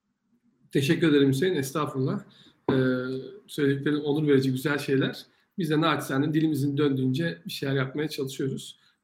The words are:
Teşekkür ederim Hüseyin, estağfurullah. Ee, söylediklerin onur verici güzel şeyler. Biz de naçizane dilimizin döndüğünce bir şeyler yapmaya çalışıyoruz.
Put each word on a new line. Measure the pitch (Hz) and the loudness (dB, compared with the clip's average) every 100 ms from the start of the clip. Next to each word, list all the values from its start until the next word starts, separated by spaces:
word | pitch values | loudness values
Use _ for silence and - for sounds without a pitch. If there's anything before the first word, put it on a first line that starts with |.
| _ _ _ _ _ _ _ | _ _ _ _ _ _ _
Teşekkür | 151 135 165 165 | 0 2 2 4
ederim | 147 139 | 6 4
Hüseyin, | 131 185 | 2 0
estağfurullah. | 165 135 160 147 135 135 202 - - - _ - | 0 -4 -4 -4 -2 -2 -4 -8 -20 -20 _ 0
Ee, | 131 131 127 127 131 - - - | 2 2 0 -4 -8 -10 -16 -10
söylediklerin | - 139 139 147 147 | 0 0 2 0 0
onur | 147 147 151 | 0 0 4
verici | 135 135 | 4 4
güzel | 127 151 143 | 0 -2 -2
şeyler. | - 135 190 - - _ _ - | 0 0 0 -4 -16 _ _ -6
Biz | 156 | 0
de | 151 | 2
naçizane | 165 139 - 135 151 | 2 0 -2 -2 0
dilimizin | 156 156 135 143 139 | 2 0 0 0 2
döndüğünce | 147 131 131 131 170 170 185 | 2 2 0 0 -2 -6 -12
bir | |
şeyler | - 143 | -8 -2
yapmaya | 139 135 147 151 | -2 -2 -4 -6
çalışıyoruz. | - 135 - 135 - - - _ _ | -6 -6 -4 -4 -6 -10 -20 _ _